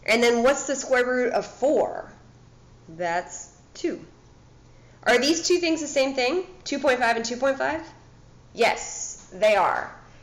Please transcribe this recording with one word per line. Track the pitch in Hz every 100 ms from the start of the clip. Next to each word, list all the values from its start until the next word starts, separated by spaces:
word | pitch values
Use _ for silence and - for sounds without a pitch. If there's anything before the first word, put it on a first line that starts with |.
| -
And | 226
then | 240 240
what's | 247 277 -
the | 269
square | - 254
root | 247 254 247
of | -
four? | - - 269 254 104 85 - - - - - - - - -
That's | 160 175 175 190 - - - -
two. | - 339 185 - - - - - - - - - -
Are | - 240
these | 269 330 -
two | 349
things | 339 320
the | 294
same | 277 269
thing? | 269 247 349 381 -
Two | - 277
point | 269 247
five | 233 233
and |
two | 226 240
point | 269 269
five? | 262 320 330 - - - - - -
Yes, | - 226 - - - - - -
they | 185 214 202
are. | 160 - - - - -